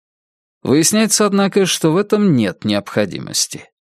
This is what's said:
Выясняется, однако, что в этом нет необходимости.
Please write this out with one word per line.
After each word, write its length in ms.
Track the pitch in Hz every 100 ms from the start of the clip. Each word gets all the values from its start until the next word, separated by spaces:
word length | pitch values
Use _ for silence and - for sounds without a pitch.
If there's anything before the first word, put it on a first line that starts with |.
| _ _ _ _ _ _
Выясняется, 640 | - 143 165 214 220 - 208
однако, 400 | 196 196 208 185
что 280 | - 165
в 40 | 160
этом 380 | 208 214 202 135
нет 300 | 104 - 107
необходимости. 1040 | 104 - - 104 69 - - - - - _